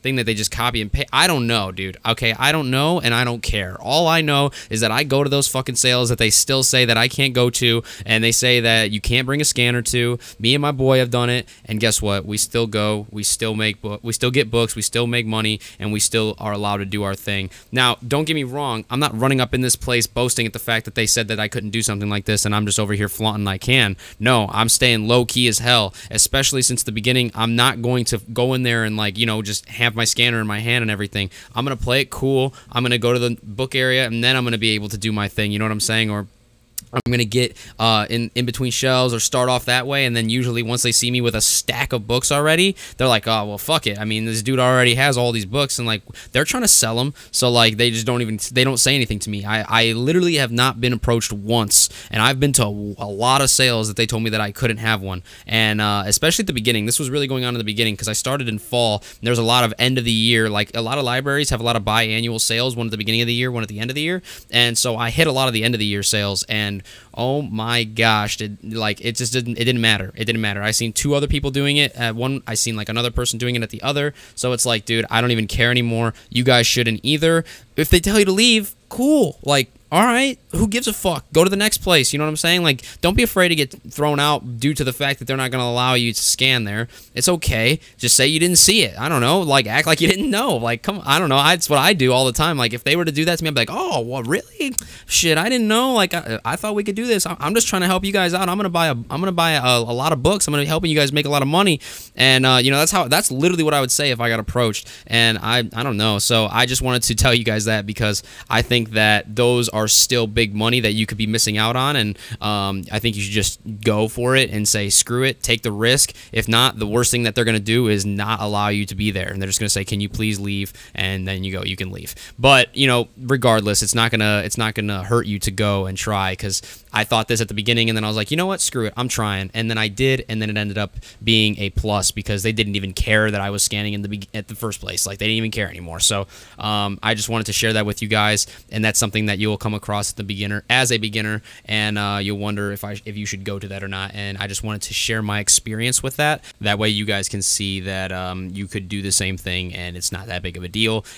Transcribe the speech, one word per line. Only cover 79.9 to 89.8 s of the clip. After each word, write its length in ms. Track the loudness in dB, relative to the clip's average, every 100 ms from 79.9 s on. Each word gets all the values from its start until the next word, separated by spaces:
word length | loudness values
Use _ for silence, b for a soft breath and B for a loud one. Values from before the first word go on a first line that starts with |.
all 140 | 2
right, 340 | 4 4 0 -2 _
who 180 | -2 0
gives 180 | 0 -2
a 60 |
fuck? 320 | -2 -2 -2 2
Go 120 | 4
to 40 | 4
the 80 | 2
next 220 | 0 0
place, 340 | 2 4 4
you 60 | 0
know 80 | -2
what 40 |
I'm 60 | -2
saying? 260 | 0 2
Like, 200 | 2 0 B B
don't 160 | 0 2
be 60 |
afraid 260 | 2 2 2
to 60 |
get 200 | 2 0 -6 -14
thrown 300 | -2 0 2
out 400 | 2 0 -2 -2
due 140 | -2
to 100 | 0
the 80 | -2
fact 260 | -2 -2 -2
that 60 |
they're 120 | -4 -4
not 140 | -2
gonna 140 | -2
allow 300 | -2 0 2
you 180 | 2 0
to 100 | 0
scan 420 | -2 2 4 4
there. 240 | 0 -4 -6 B B
It's 120 | -2 0
okay. 540 | 0 0 2 2 2 B B
Just 180 | 0
say 120 | 4 4
you 120 | 4
didn't 200 | 4 6
see 240 | 6 6
it. 160 | 2 0
I 100 | -2
don't 140 | 2
know. 180 | 4 4
Like, 260 | 4 2 4
act 200 | 0